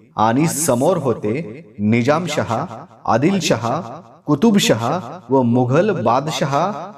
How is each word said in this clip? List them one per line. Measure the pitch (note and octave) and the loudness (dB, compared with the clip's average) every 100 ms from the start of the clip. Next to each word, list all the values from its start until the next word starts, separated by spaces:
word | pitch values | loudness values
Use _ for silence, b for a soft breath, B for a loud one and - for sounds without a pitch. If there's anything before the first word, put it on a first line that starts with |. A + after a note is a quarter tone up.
| - - | -14 -2
आणि | A2 B2 E3 | 0 2 0
समोर | E3 - A#2+ C#3+ F#3 | -2 0 2 2 0
होते | B2 A2 G#2+ B2 E3 B2+ - - | 0 -2 -2 -4 -6 -14 -16 -4
निजामशहा, | G#2 A#2 A#2+ D3+ F3 - G2 A#2 D#3+ A2+ - A2+ | 0 2 2 0 0 -4 -2 -4 -6 -12 -18 -10
आदिलशहा, | - A2+ D3+ G3 - A2+ A2+ C#3+ - D3 - - - | -2 2 2 0 0 -2 -2 -4 -6 -14 -18 -12 -2
कुतुबशहा | D3 A#3 G3+ A#3 - A#2 E3+ A#2+ E3+ - | 2 4 4 2 0 0 -4 -6 -14 0
व | C3+ | 2
मुघल | A#2+ A#2+ B2+ C#3 G#3 F#3+ | 4 2 2 2 2 2
बादशहा | A2+ B2 D3+ C#3+ D#3 C#3 F#3 F3 F3+ | 2 0 0 -4 -2 0 -2 -4 -12